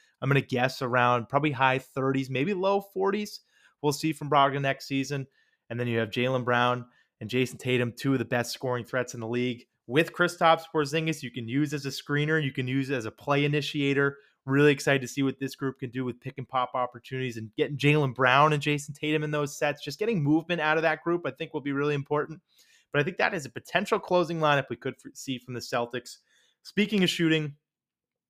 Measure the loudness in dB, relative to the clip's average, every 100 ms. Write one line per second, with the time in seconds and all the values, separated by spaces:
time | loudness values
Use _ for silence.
0 | _ _ 2 2 2 0 0 0 0 4
1 | 4 4 2 0 0 2 2 2 -2 -2
2 | 0 0 -2 -2 -2 0 0 0 -2 -2
3 | 0 0 -4 -12 _ _ _ _ -2 0
4 | -2 -4 2 4 4 2 -2 -4 -4 -4
5 | -2 -6 -8 _ _ _ _ -6 -2 0
6 | 0 0 0 0 2 2 2 0 -6 _
7 | _ _ -4 0 0 -2 -2 0 0 -2
8 | -2 0 0 -2 -2 -6 -4 -4 -4 -6
9 | -6 -8 -6 -2 -2 -4 -12 _ -2 0
10 | 0 0 0 4 4 4 2 -2 -2 -2
11 | -2 -4 -8 -10 -4 -2 -2 -2 -6 -10
12 | -2 0 2 0 0 -2 -2 -2 0 -2
13 | -4 -8 0 2 2 0 -2 -2 0 2
14 | 0 -2 _ _ 0 6 6 6 2 0
15 | 0 -2 -2 -2 -8 -4 -6 -6 -10 -6
16 | -8 -8 -12 -12 -6 -4 -2 -2 -4 -6
17 | -12 -6 -6 -8 -10 -2 -2 2 4 4
18 | 2 2 4 6 6 4 0 -2 -6 -8
19 | -4 -2 -2 -2 -4 -2 -2 -2 -8 -6
20 | -2 0 2 2 2 -2 2 2 2 0
21 | -2 -2 -2 -6 -8 -6 -2 0 0 -2
22 | -2 -4 -4 -10 _ _ _ _ _ 0
23 | 0 0 0 0 -6 -12 -2 -2 0 -2
24 | 2 2 2 2 4 4 0 -8 -8 -10
25 | -16 -14 -8 -8 -8 -10 -4 -4 -4 -6
26 | -10 -18 _ _ _ _ -6 -2 0 2
27 | 0 2 2 2 0 -8 _ _ _ _
28 | _ _